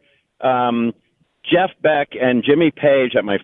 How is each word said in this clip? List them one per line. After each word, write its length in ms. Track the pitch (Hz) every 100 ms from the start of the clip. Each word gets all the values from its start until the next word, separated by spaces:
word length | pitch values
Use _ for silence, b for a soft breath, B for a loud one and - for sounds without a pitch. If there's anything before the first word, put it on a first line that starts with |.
| _ _ _ -
um, 540 | 127 127 123 117 117 - _ _ _ _
Jeff 260 | - 170 185 -
Beck, 340 | 156 147 143 -
and 240 | 127 123
Jimmy 280 | 120 147 160
Page 400 | - 147 139 123 123
at 80 |
my 140 | 101 101